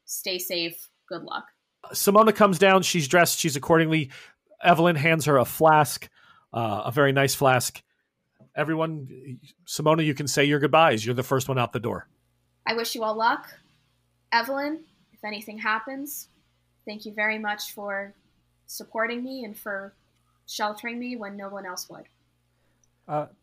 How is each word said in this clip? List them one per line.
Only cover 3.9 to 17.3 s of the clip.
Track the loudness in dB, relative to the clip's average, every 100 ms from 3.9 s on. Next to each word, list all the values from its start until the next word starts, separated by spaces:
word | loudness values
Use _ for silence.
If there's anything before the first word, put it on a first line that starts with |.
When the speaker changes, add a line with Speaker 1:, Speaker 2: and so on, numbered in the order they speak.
| 0 -2 -8 -20 _ _ 0
Speaker 2:
Evelyn | 2 4 4 4
hands | 2 2 4
her | 4
a |
flask, | 2 4 6 6 4 -2 -14 _ _ _ _
uh, | -6 -4 -4 -2
a |
very | 2 2
nice | 4 0
flask. | 2 2 2 0 -8 _ _ _ _ _ _ _ -6
Everyone, | -4 -2 -4 -6 -12 -16 -18 -18 -20 _ -12
Simona, | -2 2 2
you | 2
can | 0 0
say | 2
your | 4 4
goodbyes. | 4 6 6 4 0
You're |
the | -4
first | 0 -2 0
one | -2
out | -2
the | -4
door. | -6 -8 -10 _ _ _ _ _ -6
Speaker 1:
I |
wish | -4 -6 -4
you |
all | -6
luck. | -2 -2 -2 -6 -20 _ _ _ _ _ _ _
Evelyn, | -2 0 -4 -4 -8 -12 _ _
if | _
anything | -12 -12 -14 -6
happens, | -2 -2 -4 -10 -12 -14 -18 _ _ _ _ _
thank | -16 -14 -12
you |
very | -4 -4